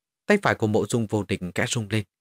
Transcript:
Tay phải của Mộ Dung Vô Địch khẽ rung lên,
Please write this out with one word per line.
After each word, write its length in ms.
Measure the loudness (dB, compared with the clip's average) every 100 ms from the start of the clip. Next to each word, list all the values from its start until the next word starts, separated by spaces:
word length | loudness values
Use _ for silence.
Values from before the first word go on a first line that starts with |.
| _ _ 0
Tay 120 | 2
phải 140 | 2 2
của 120 | 2
Mộ 180 | 2 0
Dung 220 | -2 0
Vô 160 | -2
Địch 160 | -2 -4 -4 -4
khẽ 100 | -2
rung 200 | -4 -2
lên, 140 | -2 -4 _